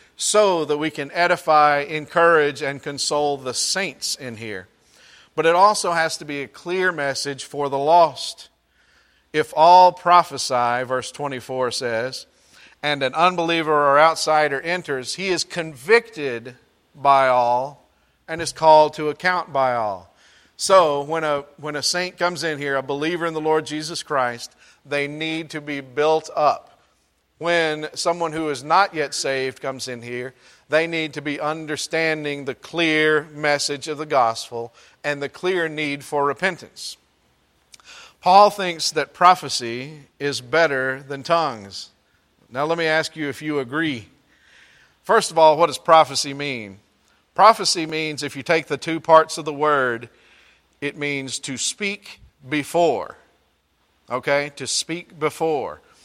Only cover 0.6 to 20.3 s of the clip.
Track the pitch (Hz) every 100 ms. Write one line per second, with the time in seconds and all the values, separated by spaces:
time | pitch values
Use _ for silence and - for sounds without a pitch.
0.6 | 147 147 156 - 143 170 175 170 - 151
1.6 | 151 143 143 156 143 170 170 165 147 135
2.6 | 147 139 - 143 - 147 147 143 131 -
3.6 | - 185 190 127 - - 131 110 113 98
4.6 | 90 _ _ _ _ - _ - 160 175
5.6 | 202 208 185 170 160 - 147 143 131 -
6.6 | 175 185 185 160 139 131 143 135 - 143
7.6 | 143 139 143 175 160 123 - - - _
8.6 | _ _ _ _ _ _ _ 151 151 -
9.6 | 165 180 180 175 175 175 165 139 - 123
10.6 | 120 120 127 127 117 - 143 127 - 127
11.6 | 127 - 123 113 127 127 - _ _ _
12.6 | - _ 147 143 131 156 175 180 165 165
13.6 | 156 151 143 139 160 156 - 156 151 143
14.6 | 165 180 170 131 123 - 196 175 - 175
15.6 | 160 139 143 233 233 160 139 117 120 120
16.6 | _ _ _ 151 139 139 135 123 120 123
17.6 | 135 143 _ _ _ _ - 165 160 -
18.6 | 160 156 151 151 151 143 185 180 165 139
19.6 | 131 120 107 95 90 _ _